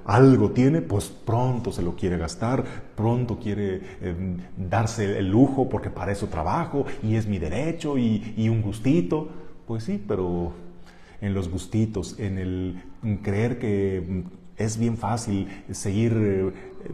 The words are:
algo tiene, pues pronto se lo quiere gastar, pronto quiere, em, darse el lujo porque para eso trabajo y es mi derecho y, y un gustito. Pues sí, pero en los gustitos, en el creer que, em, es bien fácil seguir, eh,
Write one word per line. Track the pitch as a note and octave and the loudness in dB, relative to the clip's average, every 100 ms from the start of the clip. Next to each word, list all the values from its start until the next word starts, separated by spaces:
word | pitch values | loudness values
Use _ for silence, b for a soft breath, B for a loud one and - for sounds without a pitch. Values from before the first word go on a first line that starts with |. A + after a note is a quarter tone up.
| - | 2
algo | G#2+ C3+ A#2 G2+ | 8 10 8 6
tiene, | B2 C3 D#3+ | 4 4 4
pues | - G2+ - | 0 -2 -2
pronto | - - A2+ B2+ A#2+ G2 | -6 0 2 2 0 -2
se | F#2 | -2
lo | F2 F2 | -2 0
quiere | F#2+ F2 | 0 0
gastar, | D#2+ - A2+ C3+ - B - - | -2 -2 -2 0 -2 B -10 -2
pronto | A2 A#2+ A2+ G#2 | 2 2 0 -2
quiere, | G#2 G2+ G2+ F#2 B B | -4 -2 -2 -2 B B
em, | F#2 E2+ F#2 F2 - - | -6 -4 -4 -6 -8 -8
darse | F2+ G2 A2 - G2+ G2+ | 0 2 2 0 0 0
el | F#2+ | 4
lujo | G#2 C3+ C3+ B2+ | 6 6 4 0
porque | G#2+ G2+ | 0 -4
para | F2+ F#2 | -4 -4
eso | G2+ G#2 | -2 -4
trabajo | D#2+ D#2+ C#3+ E3 C#3 C3+ B | -2 0 0 0 -2 -2 B
y | A2 A2 | 0 0
es | G2 | 0
mi | F#2+ | -2
derecho | D#2+ F#2+ D#3 E3 D3+ C#3 | -2 -2 -2 -2 -2 2
y, | A#2 G#2+ - G#2 | 2 2 -2 0
y | A2 | 2
un | A2+ | 2
gustito. | G2+ G2+ B2+ E3+ - D#3 D3+ B B B - | 0 0 4 4 4 0 -4 B B B -6
Pues | A#2 | -6
sí, | A2 G3+ G2+ | -4 -4 -2
pero | G2 F2+ F2 E2+ - - - B B B B | 0 0 -2 -2 -6 -12 -14 B B B B
en | G2+ | -2
los | G2 E2+ | -2 -2
gustitos, | F2 - A2 A2 G2 - - | -4 -2 0 0 -2 -6 -6
en | G2+ F#2+ | -4 -4
el | F#2 F#2 F#2 F2+ - - A2 G2+ | -4 -2 -4 -6 -12 -6 -2 -2
creer | - G2+ A#2+ B2 | 0 0 0 0
que, | A2+ G2+ G2 F#2+ | 0 2 2 0
em, | E2+ F#2 F2 - - - | -2 -4 -4 -12 -12 -4
es | A2 A2 | -2 0
bien | A#2 A#2 | 0 0
fácil | B2 A#2 A#2 G2 F#2+ B - | -2 -2 0 -2 -2 B -12
seguir, | F#2+ G#2 G2 A#2 A2 | -6 -2 2 2 4
eh, | G#2 F#2+ F#2+ - B B - | 2 2 0 -4 B B -12